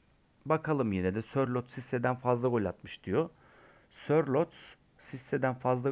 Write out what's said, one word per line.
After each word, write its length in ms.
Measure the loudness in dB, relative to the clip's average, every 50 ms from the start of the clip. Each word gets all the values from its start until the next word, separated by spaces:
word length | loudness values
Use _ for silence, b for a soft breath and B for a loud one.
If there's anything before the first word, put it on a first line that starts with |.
| _ _ _ _ _ _ _ _ -2
bakalım 460 | 0 0 0 0 0 0 2 2 2
yine 240 | 2 2 2 0 0
de. 60 | -2
Sörloth 480 | -4 -2 0 0 0 0 0 -2 -4 -6
Sisse'den 460 | -8 -10 -6 -4 -2 0 0 0 0
fazla 320 | 0 0 0 2 2 2
gol 180 | 2 2 2 0
atmış 380 | -2 -4 -8 -12 -16 -16 -10 -4
diyor. 260 | 0 0 2 0 0 -4 B B B B B B B B B B B
Sörloth 640 | B -8 -2 2 2 2 4 2 2 2 0 0 -4 -16 -18 -18 -20 _ _ _ _
Sisse'den 560 | -20 -14 -12 -10 -8 -6 -2 -2 0 2 0 0
fazla, 380 | 0 0 0 2 2 0 -2